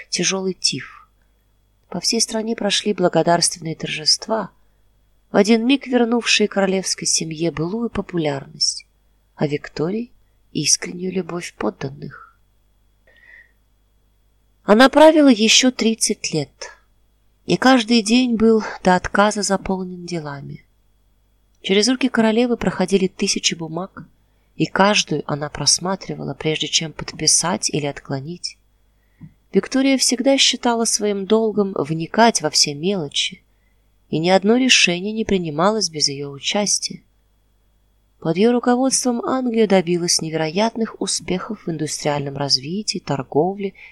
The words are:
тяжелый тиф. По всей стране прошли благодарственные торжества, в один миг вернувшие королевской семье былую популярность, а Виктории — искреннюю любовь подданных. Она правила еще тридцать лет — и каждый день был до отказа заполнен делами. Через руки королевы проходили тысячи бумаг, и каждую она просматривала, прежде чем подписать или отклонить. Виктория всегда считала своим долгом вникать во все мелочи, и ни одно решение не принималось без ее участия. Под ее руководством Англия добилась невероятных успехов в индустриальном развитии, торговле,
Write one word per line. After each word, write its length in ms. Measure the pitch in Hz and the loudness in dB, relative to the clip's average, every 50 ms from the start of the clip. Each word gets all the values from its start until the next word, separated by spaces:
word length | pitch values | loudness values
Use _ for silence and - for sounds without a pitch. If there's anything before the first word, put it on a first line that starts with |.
| - - | -12 -8
тяжелый 460 | - - 175 156 190 190 190 190 180 | -4 -2 -2 -2 -2 -2 -4 -4 -6
тиф. 540 | _ - - 143 131 - - - - - _ _ _ _ _ _ _ _ _ _ _ _ _ _ _ _ _ | _ -4 -4 -4 -4 -10 -12 -20 -20 -20 _ _ _ _ _ _ _ _ _ _ _ _ _ _ _ _ _
По 100 | - 175 | -10 -6
всей 220 | - 196 233 226 | -4 -2 0 0
стране 340 | - - - 220 220 226 233 | -2 -2 -4 -6 -4 -4 -6
прошли 400 | - 202 202 - - - 214 214 | -4 -2 -2 -2 -2 -2 -2 -2
благодарственные 800 | - 180 170 - 165 160 170 170 170 - - - 175 156 160 156 | 2 0 2 2 2 2 2 2 2 2 -2 -4 -6 -8 -8 -8
торжества, 800 | - - 147 - 151 151 - - - - - 220 220 185 - _ _ _ _ _ _ _ _ _ _ _ _ _ _ _ _ - | -8 -8 -8 -8 -6 0 0 -2 -2 -2 -4 -4 -4 -4 -6 _ _ _ _ _ _ _ _ _ _ _ _ _ _ _ _ 2
в 40 | |
один 300 | 180 202 196 233 226 226 | 2 4 6 4 2 4
миг 220 | 254 277 269 - 254 | 2 0 0 0 -2
вернувшие 580 | 262 247 240 226 247 240 - - - - 208 | 2 2 2 2 2 -2 0 0 2 2 2
королевской 600 | 202 - 196 196 190 190 190 185 - - - 165 | 0 0 0 0 0 0 -2 -2 -4 -6 -6 -4
семье 440 | - - - 170 160 160 151 170 170 | -2 -2 -2 -4 -4 -6 -2 -4 -4
былую 400 | 143 151 156 175 208 233 240 220 | -2 -2 -4 -4 -4 -4 -6 -4
популярность, 960 | - 202 190 - 180 170 151 147 139 135 139 - - - - - - - - _ _ _ _ _ _ _ _ _ _ | -6 -6 -8 -4 -4 -2 -2 -2 -4 -4 -8 -12 -8 -6 -4 -4 -4 -6 -14 _ _ _ _ _ _ _ _ _ _
а 140 | - 156 143 | -4 -4 -2
Виктории — 640 | 147 143 - - - - 151 175 202 226 240 - _ _ _ _ _ _ _ _ - | -2 -6 -8 -10 -6 -6 -4 -4 -4 -6 -8 -10 _ _ _ _ _ _ _ _ -6
искреннюю 600 | 160 147 - - - - 180 180 175 180 185 175 | -4 0 0 0 0 -2 -10 -10 -8 -8 -6 -4
любовь 420 | 185 175 165 170 175 175 - _ - | -6 -6 -6 -8 -10 -10 -12 _ -6
подданных. 800 | 214 214 202 _ 147 135 139 147 151 147 - - - _ _ _ _ _ _ _ _ _ _ _ _ _ _ _ _ _ _ _ _ - - - - _ _ _ _ _ _ _ _ _ _ _ _ _ _ _ _ _ _ _ _ _ _ _ _ | -6 -6 -6 _ -12 -12 -10 -12 -16 -16 -16 -18 -20 _ _ _ _ _ _ _ _ _ _ _ _ _ _ _ _ _ _ _ _ -20 -20 -20 -20 _ _ _ _ _ _ _ _ _ _ _ _ _ _ _ _ _ _ _ _ _ _ _ _
Она 260 | - 208 226 269 254 | 4 6 6 6 6
правила 400 | - 285 311 320 311 302 294 277 | 8 10 8 10 10 8 6 6
еще 440 | 233 196 220 214 - - 254 254 254 | 6 6 4 4 4 4 4 2 0
тридцать 600 | - 214 226 220 - - - 202 _ - - - | 2 0 0 0 0 -2 -2 -2 _ -6 -4 -4
лет — 380 | 156 139 - _ _ - - - _ _ _ _ _ _ _ _ _ _ _ _ _ _ - | -4 -4 -4 _ _ -20 -20 -20 _ _ _ _ _ _ _ _ _ _ _ _ _ _ -2
и 60 | 175 | -2
каждый 440 | - - 254 262 247 208 214 240 233 196 | 2 4 4 4 4 4 4 2 2 4
день 340 | 208 233 254 254 247 226 | 4 2 4 4 2 2
был 260 | 202 220 226 220 214 202 - - - - | 4 4 4 4 4 2 -2 -12 -2 2
до 100 | 185 180 | 2 2
отказа 480 | 180 - - - 202 202 214 - 208 190 | 2 0 -2 2 2 2 2 2 -2 -2
заполнен 640 | - 196 190 - - 190 185 190 185 180 175 175 | -2 -2 -2 -2 -4 -4 -4 -4 -10 -10 -12 -10
делами. 580 | 175 175 165 151 147 143 139 143 143 147 - _ _ _ _ _ _ _ _ _ _ _ _ _ _ _ _ _ _ _ _ - | -8 -8 -8 -8 -8 -12 -12 -12 -14 -16 -18 _ _ _ _ _ _ _ _ _ _ _ _ _ _ _ _ _ _ _ _ -2
Через 260 | - 190 208 208 240 | 2 2 2 4 2
руки 200 | 262 254 269 247 | 0 2 0 -2
королевы 480 | - 233 220 220 220 233 254 240 233 | 2 2 2 2 4 2 2 0 0
проходили 520 | - - 190 - - 185 180 190 190 185 185 | 0 0 -2 0 0 -2 0 2 0 0 0
тысячи 480 | _ - 202 196 - - - - 175 | _ -4 -4 -2 -2 -2 -2 -4 -4
бумаг, 480 | 165 165 160 160 170 190 - _ - - - _ _ _ _ _ _ _ _ _ | -4 -10 -10 -8 -10 -10 -10 _ -20 -20 -20 _ _ _ _ _ _ _ _ _
и 120 | - 160 | -4 -4
каждую 580 | - - - 190 208 208 185 - - 156 143 - | -2 2 2 4 4 4 0 -2 -2 -4 -6 -4
она 220 | - 147 143 147 147 | -6 -6 -6 -6 -10
просматривала, 840 | - - 143 - - - 170 185 196 - - - 151 151 147 147 135 | -8 -4 -2 0 0 0 -2 -6 -6 -6 -8 -12 -12 -10 -8 -10 -10
прежде 340 | _ - 156 156 - 151 151 | _ -4 -4 -2 -2 -4 -4
чем 240 | - - 160 151 - | -4 -4 -4 -4 -10
подписать 760 | - - - - - 156 151 - - 160 165 196 214 - - | -12 -12 -12 -10 -4 -2 0 0 0 0 -2 -4 -4 -4 -4
или 180 | - 151 147 | -4 -2 -4
отклонить. 680 | 143 139 - _ - 139 135 135 156 175 175 - - - _ _ _ _ _ _ _ _ _ _ _ _ _ - - _ _ _ _ - | -4 -6 -6 _ -8 -8 -8 -6 -10 -14 -12 -12 -14 -14 _ _ _ _ _ _ _ _ _ _ _ _ _ -20 -20 _ _ _ _ 0
Виктория 460 | 196 - - - 262 269 269 269 262 | 0 0 0 -2 0 2 2 2 2
всегда 400 | - - 254 - 226 277 277 269 | 2 0 0 2 2 2 4 4
считала 460 | - - 262 - - 240 233 226 233 | 4 2 0 0 0 0 0 0 0
своим 420 | - - - 208 208 202 202 196 | -2 -2 -2 0 0 -2 -2 0
долгом 480 | 185 214 220 226 220 190 208 202 196 196 | 2 2 2 2 2 0 0 -2 0 0
вникать 640 | - 147 139 160 160 165 - - 214 233 233 214 - | -4 -4 -2 -2 -4 -4 -4 2 4 4 4 4 2
во 100 | 156 151 | -2 -2
все 220 | - - - 151 147 | 0 2 0 0 0
мелочи, 680 | 143 160 190 208 185 151 139 - - - - 185 - _ _ _ _ _ _ _ _ _ _ _ _ _ - | -4 -2 -2 -2 -2 -4 -4 -4 -4 -4 -4 -6 -12 _ _ _ _ _ _ _ _ _ _ _ _ _ -4
и 100 | - 151 | -4 -2
ни 100 | 165 180 | 2 4
одно 260 | 190 190 185 208 233 | 2 4 4 4 2
решение 560 | 254 262 247 - - - 180 175 175 190 214 214 | 4 4 2 4 4 4 2 0 -2 -4 -6 -4
не 120 | 220 220 | -4 -2
принималось 680 | - 202 185 170 160 143 151 180 208 220 220 180 170 | 0 0 -2 -2 -2 -2 0 2 2 2 0 -2 -4
без 180 | 160 147 139 147 | -2 -2 -2 -2
ее 220 | 139 139 143 143 | -2 -6 -8 -10
участия. 720 | 139 139 - - - 202 208 196 - - - - - 165 _ _ _ _ _ _ _ _ _ _ _ _ _ _ _ _ _ _ _ _ _ _ _ _ | -10 -10 -8 -4 -2 -2 0 0 -2 -4 -4 -8 -12 -14 _ _ _ _ _ _ _ _ _ _ _ _ _ _ _ _ _ _ _ _ _ _ _ _
Под 160 | - 165 156 | -4 -2 2
ее 160 | 180 214 240 247 | 4 4 4 4
руководством 720 | 233 - 247 247 247 269 269 - - - 247 240 233 - | 2 2 2 2 2 2 0 0 0 -2 -2 -2 -2 -4
Англия 420 | - 254 262 262 247 220 226 220 | -4 -4 -2 -2 -2 2 2 2
добилась 540 | 185 196 190 170 170 180 170 170 175 - - | 4 4 2 2 2 -2 -2 0 0 -2 -2
невероятных 800 | 160 160 156 160 160 156 156 196 220 226 - 233 226 - - - | -2 -4 -4 -2 -4 -2 0 0 -2 0 0 -4 -6 -6 -4 -8
успехов 640 | 196 190 - - - - 185 185 - - 208 - - | -6 -6 -6 -6 -4 -4 -4 -4 -4 -8 -12 -10 -8
в 40 | 175 | -8
индустриальном 680 | 160 151 156 147 - - - 151 147 147 139 139 139 | -6 -4 -4 -6 -6 -4 -2 -2 -2 -2 -4 -6 -6
развитии, 640 | 143 143 135 - 127 131 151 180 214 208 - - 185 | -6 -2 -2 -2 -2 -2 -4 -8 -6 -6 -6 -6 -8
торговле, 720 | _ - - 135 131 _ - 139 165 185 196 208 196 190 - - - - | _ -4 -4 -4 -4 _ 0 0 0 0 -2 -6 -8 -10 -10 -12 -20 -20